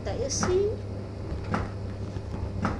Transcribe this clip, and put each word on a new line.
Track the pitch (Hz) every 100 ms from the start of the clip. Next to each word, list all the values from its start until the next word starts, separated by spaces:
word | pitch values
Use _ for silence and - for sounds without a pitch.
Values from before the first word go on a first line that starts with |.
Da | - 285 -
ist | -
sie. | - 370 415 480 - - - - - - - - - - - - - - - - - - - -